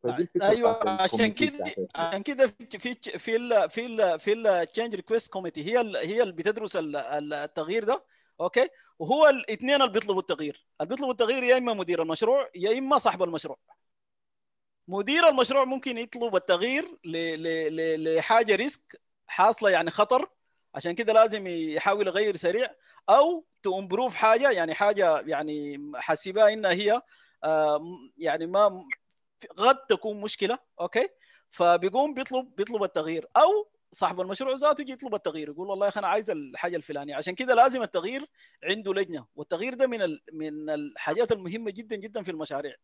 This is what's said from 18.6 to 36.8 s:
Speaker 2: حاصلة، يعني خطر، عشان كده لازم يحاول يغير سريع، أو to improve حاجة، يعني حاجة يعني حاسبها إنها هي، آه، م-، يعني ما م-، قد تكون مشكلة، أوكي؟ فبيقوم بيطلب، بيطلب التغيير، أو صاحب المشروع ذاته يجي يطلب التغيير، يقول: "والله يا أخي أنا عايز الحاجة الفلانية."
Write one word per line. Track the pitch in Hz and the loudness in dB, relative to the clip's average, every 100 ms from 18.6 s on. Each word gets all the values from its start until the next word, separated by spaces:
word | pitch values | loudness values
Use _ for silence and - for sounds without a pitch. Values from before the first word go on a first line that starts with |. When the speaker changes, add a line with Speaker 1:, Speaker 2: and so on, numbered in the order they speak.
| 262 - _ - _ _ _ | 0 -6 _ -20 _ _ _
Speaker 2:
حاصلة، | - 196 226 208 | 2 4 4 2
يعني | 175 165 | 2 0
خطر، | - 208 254 311 _ _ _ _ - | 0 2 2 0 _ _ _ _ -8
عشان | 170 | -6
كده | 170 202 | -4 4
لازم | 220 220 208 185 | 6 6 2 -6
يحاول | 170 160 151 202 202 196 | -6 -4 -2 0 0 0
يغير | 180 214 180 | 0 -2 0
سريع، | 175 196 247 - _ - - | -2 0 -4 -6 _ -12 6
أو | 226 302 349 _ _ 202 | 6 6 2 _ _ -4
to | |
improve | 190 190 196 254 | -4 -4 -2 -2
حاجة، | 185 220 233 277 | 2 4 6 4
يعني | 202 165 | 2 -2
حاجة | 156 208 202 180 156 | 0 0 4 2 2
يعني | 135 151 151 151 143 143 147 135 | -2 -6 -4 -8 -8 -10 -12 -10
حاسبها | - 156 190 190 208 | -4 -4 -2 4 4
إنها | 220 202 | 4 0
هي، | 175 208 233 _ _ _ _ | 0 2 0 _ _ _ _
آه، | 156 156 151 151 | -2 2 2 0
م-، | 165 180 131 _ | -4 -16 -18 _
يعني | 160 151 165 | -4 -2 0
ما | 185 208 | 4 4
م-، | 185 185 - _ _ _ _ - - | 2 -12 -14 _ _ _ _ -20 0
قد | 226 269 - | 4 4 2
تكون | 190 220 208 | 0 0 -6
مشكلة، | 208 - 202 247 _ _ | -8 -4 -2 -4 _ _
أوكي؟ | 170 214 262 _ _ _ _ | -2 0 -2 _ _ _ _
فبيقوم | - 175 175 180 214 294 | 2 4 6 4 2 0
بيطلب، | 254 262 254 262 - | -2 -4 -4 -4 -6
بيطلب | 208 226 | -4 -2
التغيير، | 196 - 156 165 - - | -2 -2 -4 -6 0 4
أو | 320 415 415 _ _ | 6 4 -2 _ _
صاحب | - 175 180 | -2 -2 -2
المشروع | 185 196 269 262 | -6 -4 -4 0
ذاته | 294 294 | 2 0
يجي | 269 | -4
يطلب | 254 269 208 | -12 -6 -4
التغيير، | - 156 147 | -4 -6 -10
يقول: | 147 190 | -10 -8
"والله | 190 202 | -2 -2
يا | |
أخي | 208 | -2
أنا | 190 | 0
عايز | 202 214 | -2 -2
الحاجة | 165 139 - 175 | -8 -8 -6 -6
الفلانية." | 170 | -6